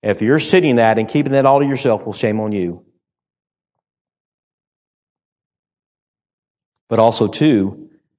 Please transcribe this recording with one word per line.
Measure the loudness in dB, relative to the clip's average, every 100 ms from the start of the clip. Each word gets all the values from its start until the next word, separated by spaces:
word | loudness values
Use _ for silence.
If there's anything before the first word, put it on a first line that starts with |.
if | -6 -2
you're | 0 0
sitting | 2 2 4 2
that | 2 2
and | -2
keeping | -4 -2
that | 2 2
all | 2
to | 0
yourself, | -2 -2 -2 -6
well, |
shame | -6 -4 -4
on | -4
you. | -4 -6 -8 _ _ _ _ _ _ _ _ _ _ _ _ _ _ _ _ _ _ _ _ _ _ _ _ _ _ _ _ _ _ _ _ _ _ _ _ _ _ _ _ -6
But | 2
also, | 2 2 -2
too, | 0 0 2 -2 -8 -20 _ _